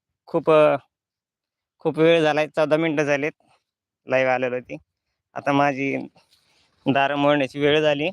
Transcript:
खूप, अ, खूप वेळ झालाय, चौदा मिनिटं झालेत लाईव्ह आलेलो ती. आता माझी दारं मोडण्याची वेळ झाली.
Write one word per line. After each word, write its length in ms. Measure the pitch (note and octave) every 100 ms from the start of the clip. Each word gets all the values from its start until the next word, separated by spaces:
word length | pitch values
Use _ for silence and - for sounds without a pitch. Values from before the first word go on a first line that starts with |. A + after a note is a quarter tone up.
| _ _ _
खूप, 240 | E3+ C#3+
अ, 260 | D#3 D3+ C#3+ - _ _ _ _ _ _ _ _ _
खूप 200 | E3 D3
वेळ 240 | D#3+ E3+
झालाय, 260 | D3+ D3 D3+
चौदा 280 | - D3+ D3+
मिनिटं 280 | E3 D3+
झालेत 280 | D3 C#3+ D3 - _ _ _ _ _ _ -
लाईव्ह 260 | C3 C3
आलेलो 280 | B2 B2+ B2+
ती. 160 | A#2+ D3+ _ _ _ _ _
आता 180 | C3 C#3+
माझी 440 | C#3+ C#3+ C3 C#3 C3 - _ _ _ _ _ _ _ -
दारं 220 | C3+ C#3
मोडण्याची 460 | D3 C#3+ D3 C3 C#3+
वेळ 200 | D3 D3+
झाली. 300 | D3+ C#3+ D#3+